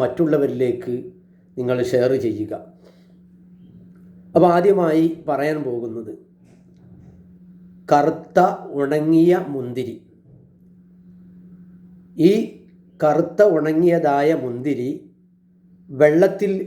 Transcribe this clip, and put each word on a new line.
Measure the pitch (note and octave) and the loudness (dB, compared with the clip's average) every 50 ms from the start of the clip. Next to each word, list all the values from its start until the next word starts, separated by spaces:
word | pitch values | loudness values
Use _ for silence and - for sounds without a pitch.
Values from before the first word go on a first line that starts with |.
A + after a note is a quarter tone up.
മറ്റുള്ളവരിലേക്ക് | C3 B2 - - E3+ D3+ D3+ D3 C#3+ C3 B2 B2 C3 B2 A#2+ - - B2 A#2+ A#2+ - - - - _ _ _ _ _ _ _ C3 | -2 -2 -2 -2 0 0 0 0 0 -2 -2 -2 -2 -2 -2 -4 -6 -8 -8 -8 -8 -12 -18 -20 _ _ _ _ _ _ _ -6
നിങ്ങൾ | B2 B2 B2+ B2+ A#2+ - | -4 -2 -2 -2 -2 0
ഷെയർ | C3 B2 B2 B2+ C3+ C3 - | 0 0 2 2 0 0 -2
ചെയ്യുക. | A2+ G#2+ G#2 G#2+ - - F2+ - - - _ - - _ _ _ _ - - - _ - - - - - - - - - - - - - - - - - - - - - | -4 -4 -6 -8 -10 -10 -12 -14 -16 -20 _ -20 -20 _ _ _ _ -20 -20 -20 _ -20 -20 -20 -20 -20 -20 -20 -20 -20 -20 -20 -20 -20 -20 -20 -20 -20 -20 -14 -4 0
അപ്പോൾ | - F3 F3 E3+ F3 | 2 4 4 4 4
ആദ്യമായി | F3 G3+ G3 F#3+ F3 D#3+ D#3 D#3+ D#3+ E3 E3 - - D3+ | 4 2 2 2 2 2 2 2 0 0 -2 -4 -6 -4
പറയാൻ | C#3+ C3 C#3+ D#3 D#3 D#3 C#3+ C3 | -4 -2 -2 -2 -4 -4 -6 -6
പോകുന്നത് | A#2+ A#2 A#2 A#2 A2 A2+ G#2+ G#2+ - - - _ _ _ _ _ _ _ _ - - - - - - - - - - - - - - - - - - - - - - - - - | -6 -6 -8 -8 -10 -12 -12 -14 -16 -18 -20 _ _ _ _ _ _ _ _ -20 -20 -20 -20 -20 -20 -20 -20 -20 -20 -20 -20 -20 -20 -20 -20 -20 -20 -20 -20 -20 -20 -16 -2 0
കറുത്ത | D3+ C#3+ D3 D#3+ D#3+ - - - - F3+ F3+ G3 F3+ - - - D3 C#3+ | 2 2 2 2 -2 -4 -8 -2 2 2 2 2 0 -4 -10 -10 -6 -4
ഉണങ്ങിയ | C#3 C#3 D3+ D3+ D3+ D#3 E3 D#3+ E3 F3 F3+ F#3 F3+ C#3+ C#3+ | -4 -2 -2 0 0 2 4 4 4 4 2 2 0 -4 -8
മുന്തിരി. | C3+ B2 A#2+ A#2+ C3 B2+ - - - - _ _ _ _ _ - - - - _ _ _ _ - - - _ - - - - - - - - - - - - - - - - - - - - - - - - - - D#3 F#3 | -8 -8 -8 -8 -8 -8 -10 -12 -14 -18 _ _ _ _ _ -20 -20 -20 -20 _ _ _ _ -20 -20 -20 _ -20 -20 -20 -20 -20 -20 -20 -20 -20 -20 -20 -20 -20 -20 -20 -20 -20 -20 -20 -20 -20 -20 -20 -12 -2 2 4 4
ഈ | G#3 A3+ A3+ - - - - - - - _ _ _ - | 4 2 -2 -6 -10 -16 -20 -20 -20 -20 _ _ _ -2
കറുത്ത | D#3+ D3+ D3 D#3+ E3 E3 - - G#3 G#3 E3+ | 0 0 2 0 -2 0 2 4 4 4 4
ഉണങ്ങിയതായ | D#3 D3 D#3 D#3 D#3+ F3 F3 E3+ E3 D3+ D3 C#3 C#3+ C#3+ D3+ D#3+ - B2+ | 2 0 0 0 2 2 2 2 2 2 0 0 2 2 2 0 0 -4
മുന്തിരി | B2+ A#2+ A#2+ B2+ D3+ C#3 A#2+ B2 C3+ D3 - - - _ _ _ _ _ _ _ _ _ _ _ _ _ _ _ - | -6 -8 -6 -4 -4 -4 -4 -4 -6 -8 -10 -14 -20 _ _ _ _ _ _ _ _ _ _ _ _ _ _ _ -10
വെള്ളത്തിൽ | C#3+ C3 D3 D3+ D3+ E3 F#3 F#3+ F#3+ - G#3 F#3+ F#3+ F#3+ E3+ | 0 4 4 4 6 4 4 2 2 0 -4 -4 -4 -4 -6